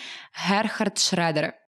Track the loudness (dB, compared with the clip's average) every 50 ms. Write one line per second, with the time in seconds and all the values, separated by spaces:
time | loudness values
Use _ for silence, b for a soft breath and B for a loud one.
0 | B B B B B B B -4 0 2 2 2 2 0 0 0 -2 0 0 0
1 | 0 2 2 2 2 2 2 0 0 -2 -4 -8 _